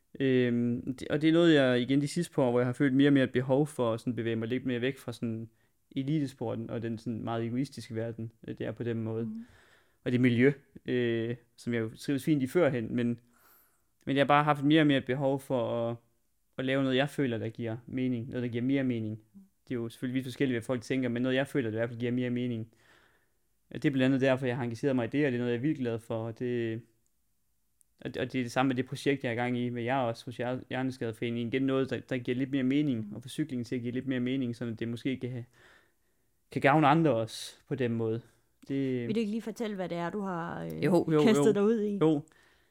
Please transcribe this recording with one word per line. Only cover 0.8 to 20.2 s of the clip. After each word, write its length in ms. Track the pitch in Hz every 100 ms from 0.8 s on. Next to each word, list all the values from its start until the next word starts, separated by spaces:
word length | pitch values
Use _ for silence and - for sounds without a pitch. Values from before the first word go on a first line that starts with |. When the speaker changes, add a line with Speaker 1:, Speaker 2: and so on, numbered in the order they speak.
| - 123
Speaker 1:
det, 120 | -
og 140 | 147
det 80 | 160
er 40 |
noget, 200 | 165 170 147
jeg 260 | 131 123
igen 200 | 123 139
de 60 | 147
sidste 260 | 175 175
par 100 | -
år, 80 | 127
hvor 80 | 123
jeg 80 | 123
har 60 |
følt 200 | 123 143
mere 160 | 131 143
og 40 |
mere 100 | 139
et 80 | 127
behov 360 | 123 131 135 147
for 260 | - 120
at 60 | 113
sådan 160 | - 120
bevæge 200 | 113 113
mig 120 | 113
lidt 180 | 127 127
mere 160 | 120
væk 160 | 127 131
fra 140 | -
sådan 360 | 117 117 113 113 _ _ _ _ 139
elitesporten 760 | 135 156 135 - 113 110 117
og 120 | 120
den 160 | 117 113
sådan 260 | - 107
meget 220 | 113 117 117
egoistiske 500 | 123 143 - - 110
verden, 360 | 117 113 113 - -
øh, 100 | 117
det 100 | 120
er 40 |
på 120 | 107
den 200 | 117 113
måde. 220 | 113 113 117
Speaker 2:
Mhm. 200 | 226 233 - _ _ _ _
Speaker 1:
Og 80 | 135
det 100 | 123
miljø, 320 | 127 120 135 143 _ - -
øh, 500 | 123 120 117 113 120 _ -
som 180 | -
jeg 60 | 117
jo 80 | 113 -
trives 260 | - 139 165
fint 180 | 147
i 40 | 127
førhen, 480 | 180 165 131 110 120
men, 240 | 120 117 _ _ _ _ _ _ _ _ -
men 100 | 135
jeg 60 |
har 40 | 139
bare 160 | 143
haft 200 | 151 143
mere 180 | 143 160
og 60 | 151
mere 100 | 135
et 80 | 123
behov 340 | 131 139 139
for 500 | - 131 113 117 117
at, 60 | 120 _ _ _ _ _ -
at 80 | 131
lave 180 | 135
noget, 120 | 135 127
jeg 120 | 143
føler, 280 | - 135 113
der 120 | 110
giver 280 | - 113 117 -
mening. 440 | 127 127 120 113
Noget, 140 | 123
der 60 | 123
giver 140 | 117
mere 200 | 123 139
mening. 360 | 131 117 110 110 _ - - _ -
Det 80 | 123
er 40 |
jo 100 | 113
selvfølgelig 260 | - 131
vidt 100 | 131